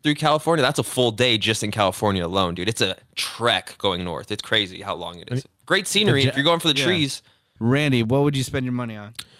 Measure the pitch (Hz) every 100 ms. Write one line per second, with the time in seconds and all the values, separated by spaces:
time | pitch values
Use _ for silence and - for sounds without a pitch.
0 | 151 147 156 151 156 165 127 147 127 -
1 | 120 107 123 113 107 110 104 107 98 -
2 | 107 98 82 95 90 87 92 113 98 92
3 | _ - - - 117 95 - - 101 90
4 | 90 78 - 107 - 110 98 92 98 87
5 | 85 87 - 123 - _ - 185 190 196
6 | 208 139 127 131 147 170 165 139 135 -
7 | 139 - _ _ _ _ 113 139 151 127
8 | 113 135 147 139 127 139 127 123 120 107
9 | 104 - -